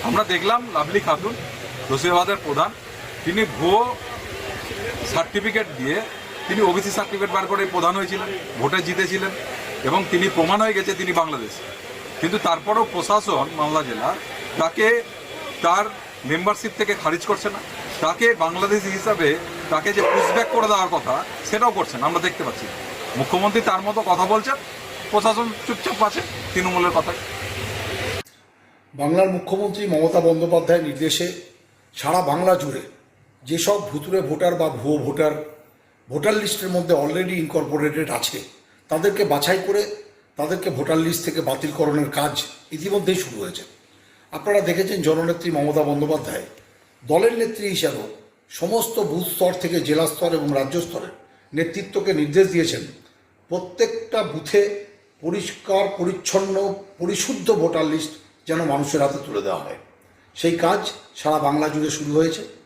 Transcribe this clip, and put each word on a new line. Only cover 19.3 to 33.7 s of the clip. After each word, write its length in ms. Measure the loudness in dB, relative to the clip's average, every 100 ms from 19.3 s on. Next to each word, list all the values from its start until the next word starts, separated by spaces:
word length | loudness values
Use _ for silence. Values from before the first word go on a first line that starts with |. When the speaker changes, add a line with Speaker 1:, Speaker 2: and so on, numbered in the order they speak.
| 2 -2 -10 -2
Speaker 1:
তাকে 240 | 0 2
যে 80 | 2
পুশব্যাক 460 | 4 4 4 2 2
করে 160 | 2 4
দেওয়ার 200 | 4 2
কথা 340 | 0 0 -2 -2 -8 -4
সেটাও 260 | 2 2
করছে 260 | 2 -4 0
না, 80 | 0
আমরা 140 | 2
দেখতে 240 | 0 -2
পাচ্ছি। 220 | -6 -6 -8 -10 -10 -10 -6 -4
মুখ্যমন্ত্রী 440 | 0 2 4 2
তার 200 | 2 0
মতো 200 | 0 -2
কথা 240 | 2 2 4
বলছেন, 300 | 4 2 -4 -4 -12 -12 -12 0
প্রশাসন 380 | 2 4 2 -2 -4 -6
চুপচাপ 360 | -4 -4 0
আছে 180 | 0 0 -6 -8 -4
তৃণমূলের 380 | -2 0 2 2 2
কথায়। 220 | 0 -4 -8 -10 -8 -8 -6 -6 -6 -6 -4 -6 -8 _ _ _ _ _ _ -4
Speaker 2:
বাংলার 340 | 0 4 4
মুখ্যমন্ত্রী 580 | 2 -2 -2 -2 -2 0
মমতা 320 | 4 4 6
বন্দ্যোপাধ্যায়ের 640 | 6 4 4 2 4 2
নির্দেশে 480 | 2 -2 0 0 -2 -6 -16 -20 _ _ _ -8
সারা 260 | 0 2
বাংলা 340 | 2 2 4 4
জুড়ে 260 | 2 -6 -10 -20 _ _ _ _
যেসব 480 | -6 -2 2